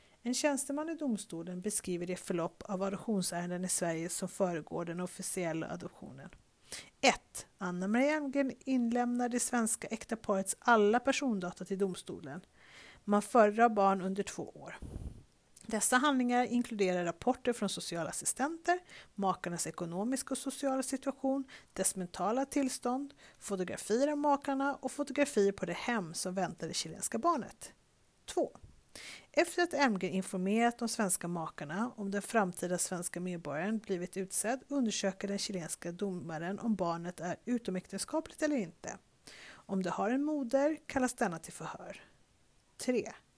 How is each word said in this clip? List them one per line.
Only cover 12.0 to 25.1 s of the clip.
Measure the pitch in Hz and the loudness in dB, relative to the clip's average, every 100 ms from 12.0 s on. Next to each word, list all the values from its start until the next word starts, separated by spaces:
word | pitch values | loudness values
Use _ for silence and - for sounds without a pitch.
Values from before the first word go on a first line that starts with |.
| - - 131 160 - _ - - - - | -8 -10 -10 -12 -14 _ -20 -20 -20 -12
Man | - 208 | 2 2
föredrar | 208 247 208 214 233 | 6 8 8 8 6
barn | 214 196 196 | 8 4 4
under | 185 190 | 0 -2
två | 190 - 151 - | -4 -6 -10 -10
år. | 151 - - - - - - _ _ - - | -14 -12 -12 -10 -10 -12 -20 _ _ -18 -6
Dessa | 220 - 254 | 0 4 6
handlingar | 294 262 247 247 247 | 6 4 4 2 2
inkluderar | 240 - 214 190 180 175 | 2 0 2 2 4 0
rapporter | - - - - | 0 0 2 0
från | 233 196 | 0 0
sociala | - - 170 165 | -2 -4 -4 -4
assistenter, | - - - 285 330 - 359 - - - - | -2 0 0 0 0 2 2 0 -18 -14 -2
makarnas | 196 175 180 170 - | 0 0 -2 -2 -4
ekonomiska | - 170 170 226 262 - | -4 -4 -2 0 -2 -2
och | 269 | -4
sociala | 269 - 277 262 | -4 -2 0 0
situation, | 262 269 277 - 269 269 262 - - | -2 -2 -4 -2 0 0 -2 -12 -14
dess | - - - | 0 0 0
mentala | 175 - 180 247 269 | -4 -2 0 0 0
tillstånd, | 285 262 - 240 262 285 - - - | 0 0 -2 -2 -2 -4 -12 -20 -14
fotografier | - 190 180 - - 226 285 | -6 -4 -4 -4 0 2 2
av | 294 | 2
makarna | 294 277 277 269 277 269 | 2 2 2 0 0 -2
och | 254 | -6
fotografier | - 285 | -4 -2